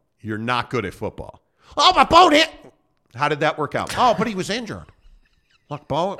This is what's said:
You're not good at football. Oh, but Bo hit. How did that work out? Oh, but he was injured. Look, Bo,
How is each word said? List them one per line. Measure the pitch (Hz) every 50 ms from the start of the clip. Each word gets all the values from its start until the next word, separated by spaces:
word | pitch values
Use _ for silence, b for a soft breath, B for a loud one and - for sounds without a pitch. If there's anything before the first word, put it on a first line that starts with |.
| _ _ _ _
You're | - 104 110 107
not | 113 120 123 120 120 -
good | 131 120 101
at | 90 -
football. | - 110 90 - - 64 - - - _ _ _ b b b b
Oh, | - 294 359 370
but | 311 254 -
Bo | 320 339 370 339
hit. | 294 302 330 - - - - 127 _ _ _ _ _ _ _ _ -
How | 117 147 147
did | 151 143
that | 151 151 160 -
work | 147 - -
out? | 120 92 - - -
Oh, | 240 240 208
but | - 220
he | 240 202
was | 185 170 170
injured. | 202 254 233 - 110 90 76 - _ _ _ - - _ _ _ _ _ _ _ _ _ _ -
Look, | 147 139 _ -
Bo, | 139 156 175 196 185 -